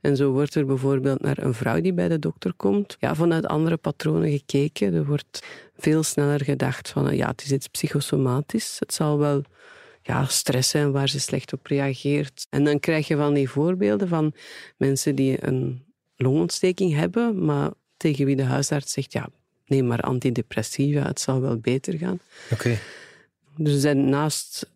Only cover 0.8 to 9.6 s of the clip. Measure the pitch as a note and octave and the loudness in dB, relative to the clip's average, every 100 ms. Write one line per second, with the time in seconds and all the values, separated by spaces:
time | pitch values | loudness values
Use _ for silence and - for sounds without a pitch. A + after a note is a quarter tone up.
0.8 | C#3 C#3 C3+ C3+ - C#3 - A#2 - D#3 | 2 2 2 0 0 0 -2 0 0 2
1.8 | F3 F3 - D#3 D3+ - - - G2 C#3+ | 2 0 0 0 -2 -4 -6 -2 0 0
2.8 | G3+ - C3 D3+ E3+ E3 - D3+ E3 E3 | -2 -4 -4 2 2 2 0 0 0 0
3.8 | - D3+ D#3+ D#3 E3 C#3+ _ C#3 D3 - | -2 -4 -2 0 2 0 _ 0 0 0
4.8 | G3+ E3+ C#3+ D3 - - - - - - | 0 0 0 -2 -4 -16 -16 -20 -20 -4
5.8 | - D#3 D#3 - C#3+ C#3+ C#3 C#3 C3 C3 | 2 2 2 0 2 2 0 0 0 -2
6.8 | - - C#3 - - - C#3 C3+ - - | -6 -2 0 0 -2 -4 -2 -4 -4 -6
7.8 | D#3+ C#3+ - D3 C3 B2+ D3 A3+ - - | -2 -2 0 0 2 0 -2 -4 -4 -8
8.8 | - - D#3 D3 D3 C#3+ C#3+ _ | -6 -2 0 2 2 0 -2 _